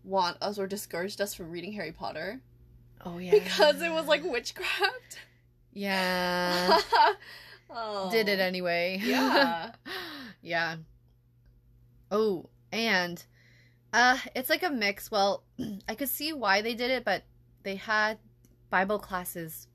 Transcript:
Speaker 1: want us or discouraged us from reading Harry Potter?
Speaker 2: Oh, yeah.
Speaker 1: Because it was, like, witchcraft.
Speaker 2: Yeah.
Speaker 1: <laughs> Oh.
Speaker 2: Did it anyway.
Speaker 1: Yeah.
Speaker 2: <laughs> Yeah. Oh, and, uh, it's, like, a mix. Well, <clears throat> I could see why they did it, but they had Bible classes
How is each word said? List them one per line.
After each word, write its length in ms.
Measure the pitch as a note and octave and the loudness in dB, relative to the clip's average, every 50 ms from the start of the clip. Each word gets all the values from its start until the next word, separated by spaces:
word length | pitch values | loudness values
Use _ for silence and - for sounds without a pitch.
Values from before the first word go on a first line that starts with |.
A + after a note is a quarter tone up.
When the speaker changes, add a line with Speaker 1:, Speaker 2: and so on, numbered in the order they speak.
| - | -6
Speaker 1:
want 340 | F#3+ F#3+ F#3+ F3+ F3 E3+ - | 0 0 2 2 2 -2 -4
us 180 | - G3 G#3 G#3 | -4 -4 -2 -4
or 80 | F#3+ | -4
discouraged 540 | F#3+ G3 G3 - - - E3+ F3+ G3+ G#3 - | -4 -4 -8 -8 -6 -6 -4 -4 -4 -4 -4
us 140 | G3+ G3+ - | -4 -4 -4
from 160 | - F3+ D#3+ | -10 -12 -10
reading 220 | E3+ F3 E3+ G3 G#3+ | -10 -10 -10 -8 -8
Harry 180 | G#3 E3+ D3+ | -8 -8 -10
Potter? 480 | E3 - G3 - - D#3 E3 F#3+ A#3 C4 - _ - - - - - - - - - - - | -10 -8 -10 -8 -8 -6 -8 -8 -10 -12 -16 _ -20 -20 -20 -20 -20 -20 -20 -20 -20 -14 -12
Speaker 2:
Oh, 140 | F3+ E3+ F3 | -10 -10 -8
yeah. 120 | F3+ F3+ | 2 4
Speaker 1:
Because 480 | - G#4+ - - - - D4+ D4 C#4+ C#4+ | 4 4 4 2 4 6 6 6 6 4
it 100 | E4+ E4+ | -2 -2
was, 140 | D#4+ D#4+ D#4 | -2 -2 2
like, 180 | D4+ D4+ D4 D4+ | 2 2 2 2
witchcraft. 920 | F4+ B3+ A#3+ A#3+ - - - F#4 - - - F#4+ F#4+ B4 B4 - - - - - _ _ _ _ _ _ _ _ _ | -4 -4 -4 -4 -6 -10 -6 -6 -4 0 0 0 0 -2 -6 -16 -18 -20 -20 -20 _ _ _ _ _ _ _ _ _
Speaker 2:
Yeah. 1040 | - G3+ G3 G3 F#3+ F#3+ F#3 F#3 F#3 F3+ F3+ F3+ F3+ F3+ F3+ F3+ F3+ F3+ F3+ F3+ D#4+ F#4+ - | -12 -8 -4 -2 0 0 0 0 0 0 0 0 0 0 0 0 0 2 4 4 4 4 4
Speaker 1:
<laughs> 60 | - - F4 D4 A4 G4 - - - - - - - - - _ - | 4 4 6 6 6 4 0 -10 -18 -18 -20 -20 -20 -20 -20 _ -14
Oh. 380 | D4 A#3 A3+ G#3+ G#3 G3+ F#3+ F#3 | -10 -8 -6 -4 -4 -4 -2 0
Speaker 2:
Did 180 | G#3+ A3+ G#3+ G3 | 0 2 2 2
it 120 | G3+ F#3+ | 2 2
anyway. 600 | F#3+ F#3 F#3 F#3 F3+ F3 E3+ E3+ F3 F3+ F#3+ F#3+ G#3 | 2 0 0 -2 0 0 2 2 0 0 -2 -2 -2
Speaker 1:
Yeah. 680 | B3 B3+ C4 C4 C4 - C#4+ C4+ - - E3 E3 A#3 - _ _ C#4+ F#4+ F#4 F4+ E4 | 0 2 2 2 4 4 4 4 4 0 -4 -6 -10 -12 _ _ -12 -10 -10 -10 -12
Speaker 2:
<laughs> 340 | D4+ C#4+ C4 A3 F#3+ _ | -12 -14 -14 -16 -18 _
Yeah. 340 | - E3 E3+ E3 E3+ D#3+ E3 D#3+ D#3+ - - _ _ _ _ _ _ _ _ _ _ - _ _ _ _ _ - - _ _ _ _ _ | -8 -4 -2 -2 -2 -2 -4 -8 -14 -18 -20 _ _ _ _ _ _ _ _ _ _ -20 _ _ _ _ _ -20 -20 _ _ _ _ _
Oh, 380 | F#3+ G#3+ A3 G#3+ F#3 D#3 - - _ _ _ _ | 0 2 2 2 0 -2 -6 -14 _ _ _ _
and, 500 | F3+ G#3+ A#3 A3+ G3+ F#3 F3+ F3 F3 - - _ _ _ _ - - - _ _ _ _ _ _ | -4 -2 2 2 2 2 2 0 -6 -10 -14 _ _ _ _ -20 -20 -20 _ _ _ _ _ _
uh, 260 | - A3+ B3 B3 B3+ B3+ - - - | 4 6 6 6 6 4 0 -6 -6
it's, 160 | A#3+ C4 - | -6 0 0
like, 120 | D#4 - F#4 | 0 2 2
a 60 | F4 | -2
mix. 400 | D4 A#3 G#3 G3+ G3+ - - - | 0 0 0 0 -2 -4 -8 -2
Well, 340 | A3+ G3+ G3 G3+ F#3+ - _ _ _ - B3 | 2 4 4 4 2 -2 _ _ _ -8 -8
<clears throat> 220 | G#3+ G3+ F#3+ - - | -8 -8 -8 -8 -10
I 60 | A3 | -6
could 140 | - C#4+ B3+ | -4 -4 -4
see 240 | - - C#4+ D#4 | -4 -4 -4 -6
why 300 | D#4+ C#4 A#3 G3+ F#3+ G#3 | -4 -2 2 4 4 4
they 120 | G#3+ A3+ B3 | 2 0 -4
did 160 | A3 B3 B3 | -2 -2 -2
it, 140 | C4 B3 A#3+ | -2 -2 0
but 180 | G#3 F#3+ E3 - - _ _ _ _ _ _ | 0 -2 -2 -4 -12 _ _ _ _ _ _
they 140 | - G3+ G3 | -8 -8 -8
had 420 | F#3+ - A#3 G#3+ G#3+ G#3+ A3 A3+ - _ - _ _ _ _ _ _ - _ | -8 -4 0 0 2 2 0 -2 -6 _ -20 _ _ _ _ _ _ -8 _
Bible 280 | G#3 F3+ F#3+ F#3+ G#3+ G3+ | 2 2 2 2 0 -4
classes 680 | - - G3 F3+ F3+ - - F3 E3 D#3+ - - - _ | -4 -6 -8 -6 -6 -8 -10 -10 -12 -12 -12 -16 -18 _